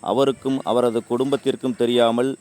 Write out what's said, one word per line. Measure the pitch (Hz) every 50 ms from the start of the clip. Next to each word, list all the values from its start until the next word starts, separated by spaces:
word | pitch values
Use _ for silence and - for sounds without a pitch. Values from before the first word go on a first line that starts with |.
| -
அவருக்கும் | - 101 123 139 139 127 - - 131 135 131 -
அவரது | - 110 120 123 120 110 117 110
குடும்பத்திற்கும் | - 120 120 131 139 139 127 - 139 127 117 - 131 120
தெரியாமல் | - 120 117 120 120 117 117 117 117 127 135 135 -